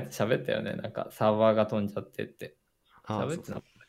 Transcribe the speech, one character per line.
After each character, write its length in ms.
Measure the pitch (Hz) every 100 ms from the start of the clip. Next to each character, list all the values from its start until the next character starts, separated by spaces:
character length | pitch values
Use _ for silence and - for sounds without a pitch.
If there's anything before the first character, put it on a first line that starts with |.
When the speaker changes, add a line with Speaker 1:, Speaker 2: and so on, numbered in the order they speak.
| -
Speaker 1:
喋 340 | - 110 135
っ 40 | -
た 60 |
よ 120 | 110
ね。 100 | -
な 160 | - -
ん 20 |
か、 180 | - -
サ 220 | - 110
ー 40 | 107
バ 140 | 110
ー 20 |
が 140 | 110 107
飛 140 | 110
ん 60 | 101
じ 60 | -
ゃ 40 |
っ 120 | -
て 120 | -
っ 40 | 107
て。 300 | - - _ _ _ _ _
Speaker 2:
あ 160 | - 107
あ、 80 | 127
Speaker 1:
喋 120 | 170
っ 40 |
て 80 | -
な 60 | -
か 60 | -
っ 100 |
た 60 |
っ 40 | _